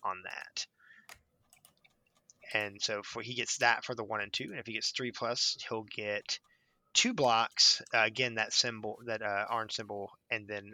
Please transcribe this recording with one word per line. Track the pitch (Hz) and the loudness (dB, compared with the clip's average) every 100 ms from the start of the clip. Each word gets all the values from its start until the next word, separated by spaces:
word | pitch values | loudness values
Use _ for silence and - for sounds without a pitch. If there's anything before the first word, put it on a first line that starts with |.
on | 98 92 | -4 -4
that. | 92 - - - - _ - - - - _ _ _ _ _ _ _ _ _ _ _ _ - | -8 -12 -10 -10 -10 _ -20 -20 -20 -20 _ _ _ _ _ _ _ _ _ _ _ _ -4
And | 107 104 101 | -2 -2 -2
so | - 104 | -4 -4
for, | 101 117 | -6 -8
he | 113 | -6
gets | 123 117 - | -4 -4 4
that | 120 113 | 4 4
for | - | 0
the | 117 | -6
one | 104 107 | -2 -2
and | 101 | -2
two. | - 135 | -4 -4
And | 156 | -8
if | 113 | -6
he | |
gets | 110 - | -4 -4
three | - 127 | -2 -4
plus, | - 117 120 - - - | -2 -2 0 0 -2 -4
he'll | 113 | -6
get | 107 - 104 104 - - _ _ _ _ _ | -6 -6 -2 -2 -2 -8 _ _ _ _ _
two | - 240 | 4 4
blocks. | 208 127 113 113 - - - - | 4 6 6 4 6 6 4 2
Uh, | 117 | 4
again, | 110 110 127 | 4 2 0
that | 113 107 | 0 2
symbol, | - 123 113 107 107 120 | 2 2 -2 -6 -6 -4
that, | 110 | -2
uh, | 107 101 104 | 0 0 0
orange | 117 110 | -2 -2
symbol, | - 107 101 98 - - | -6 -6 -6 -8 -12 -6
and | 113 101 | -6 -4
then | 104 101 | -6 -6